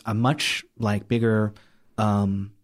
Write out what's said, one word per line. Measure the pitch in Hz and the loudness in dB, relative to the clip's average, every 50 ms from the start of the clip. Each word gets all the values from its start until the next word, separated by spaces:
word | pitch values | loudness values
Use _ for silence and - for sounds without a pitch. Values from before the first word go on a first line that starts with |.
| - | -4
a | 113 104 | -4 -2
much, | 110 117 131 151 - - - - - - _ _ | 0 2 2 0 0 -2 -4 -4 -6 -8 _ _
like, | - 113 104 104 101 - | -4 -2 -2 -2 -2 -2
bigger, | - 120 117 117 113 110 107 107 104 104 - - _ _ _ _ _ - | -2 0 2 2 2 2 2 2 0 -4 -8 -20 _ _ _ _ _ -4
um, | - 107 107 101 101 101 98 98 98 98 104 - _ | -2 0 2 2 2 2 0 0 -2 -4 -8 -12 _